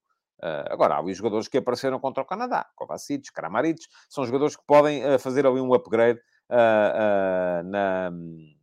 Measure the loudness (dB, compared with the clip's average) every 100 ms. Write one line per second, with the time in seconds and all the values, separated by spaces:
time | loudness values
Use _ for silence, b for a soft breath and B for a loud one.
0 | _ _ _ _ -8 -8 -6 0 0 0
1 | -4 -4 -4 -4 -4 -4 -2 -4 -4 -4
2 | -6 -6 -6 -8 -6 -6 -6 -12 -12 -12
3 | -8 -10 -10 -12 -4 -2 -2 -4 -12 b
4 | b -8 -4 0 -2 -4 4 6 6 2
5 | 0 0 0 0 2 2 2 2 2 2
6 | 4 2 _ _ -2 4 4 4 2 2
7 | 2 2 2 0 0 -2 -4 -2 -2 -2
8 | -4 -8 -12 -16 -20 _